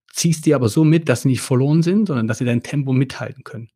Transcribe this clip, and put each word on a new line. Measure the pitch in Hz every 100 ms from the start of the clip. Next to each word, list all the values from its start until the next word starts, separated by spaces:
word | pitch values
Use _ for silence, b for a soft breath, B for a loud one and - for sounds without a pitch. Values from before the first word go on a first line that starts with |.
| _
ziehst | - 170 156
die | 156
aber | 143 117
so | 160
mit, | 156 165 160
dass | 123
sie | 139
nicht | 123
verloren | - 127 139 160
sind, | 165 202 196
sondern | 127 113
dass | 110
sie |
dein | 120 120
Tempo | - 147 135
mithalten | 131 135 - 117 -
können. | - 113 113